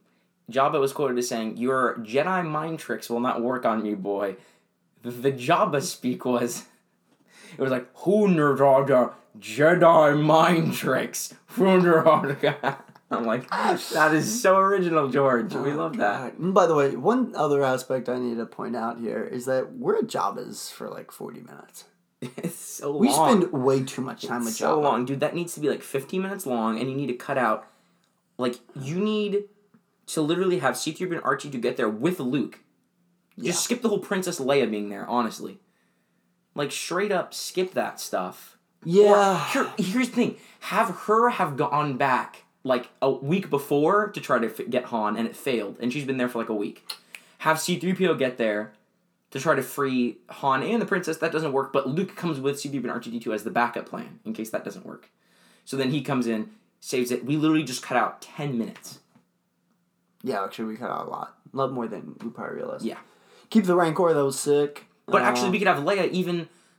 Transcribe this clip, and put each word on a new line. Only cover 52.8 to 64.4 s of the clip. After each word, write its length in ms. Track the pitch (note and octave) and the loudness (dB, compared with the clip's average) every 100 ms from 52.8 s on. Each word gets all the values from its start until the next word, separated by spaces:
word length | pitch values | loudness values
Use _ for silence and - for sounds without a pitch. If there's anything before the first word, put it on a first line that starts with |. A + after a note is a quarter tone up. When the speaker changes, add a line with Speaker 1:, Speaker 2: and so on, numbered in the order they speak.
| A#2+ | -6
Speaker 1:
O 0 | |
and 40 | A#2+ | -8
R 40 | |
two 100 | A#2 | -8
D 80 | A#2 | -8
two 140 | A#2 | -6
as 100 | G#2+ | -6
the 80 | G#2+ | -2
backup 340 | F#2+ A#2+ G2 - | 0 0 -2 -10
plan 360 | - - - | -12 -14 -14
in 80 | G#2+ | -12
case 180 | A2 A2 | -10 -6
that 120 | - | -8
doesn't 220 | G2+ - - | -8 -14 -16
work. 240 | - _ _ _ _ _ _ - | -18 _ _ _ _ _ _ -8
So 100 | C3+ | -4
then 160 | C3 | 0
he 100 | D3 | -2
comes 260 | C#3 C3 A#2 | 0 -2 0
in, 240 | A2 G#2+ - _ _ | -2 -4 -12 _ _
saves 320 | - C3+ A#2 | -6 -2 -2
it. 140 | A#2+ A#2+ | -2 -2
We 100 | D3+ | 0
literally 300 | D#3 D#3 C#3 | 2 2 0
just 180 | B2 | -6
cut 140 | - B2 | -2 0
out 240 | - - | 0 -4
ten 360 | - - C#3+ A#2+ | -16 -8 -4 -4
minutes. 420 | G2 - - - _ _ _ _ _ _ _ _ _ _ _ _ | -6 -8 -18 -20 _ _ _ _ _ _ _ _ _ _ _ _
Speaker 2:
Yeah, 200 | B2+ G#2+ | -6 -6
actually, 220 | F#2+ - A2 | -6 -8 -8
we 120 | A2 | -8
cut 120 | A2+ | -6
out 180 | D#2+ - | -6 -6
a 20 | |
lot. 280 | - - _ - | -10 -12 _ -12
A 40 | C3 | -6
lot 140 | C3+ | -4
more 160 | C3 A2+ | -4 -8
than 280 | F#2 D2+ - | -8 -14 -14
we 60 | A2+ | -14
probably 260 | G#2+ F#2 D2+ | -10 -10 -10
realized. 300 | - - - | -10 -8 -8
Speaker 1:
Yeah. 120 | - - _ _ - - | -8 -18 _ _ -20 0
Speaker 2:
Keep 160 | A3 F#3 | 2 4
the 100 | F3 | 4
Rancor, 380 | E3 D#3 E3+ | 4 2 2
that 120 | D3+ C#3 | 4 2
was 140 | |
sick. 460 | C3+ | 0